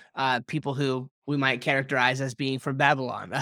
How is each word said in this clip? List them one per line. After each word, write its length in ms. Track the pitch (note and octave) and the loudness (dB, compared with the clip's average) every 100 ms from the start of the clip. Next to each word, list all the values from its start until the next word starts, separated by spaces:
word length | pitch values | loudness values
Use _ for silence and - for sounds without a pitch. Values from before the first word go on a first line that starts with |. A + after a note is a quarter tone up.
| - | -14
uh, 260 | - C3+ B2 A#2 | -4 0 0 -2
people 260 | D#3 C#3 | -4 -4
who 380 | C3+ C#3 B2+ C3+ _ - | -2 0 0 -4 _ -4
we 100 | C#3+ | 0
might 240 | C3+ B2 | 2 2
characterize 600 | D#3 C3+ C3+ C3+ B2 C3 | 2 0 2 2 2 2
as 140 | C3+ | -4
being 260 | A#2+ C3+ C3 | -4 -4 -4
from 160 | C#3+ C3+ | -4 2
Babylon, 560 | C#3+ C#3 B2+ G#2 G2 B2 | 4 4 0 -8 -6 -4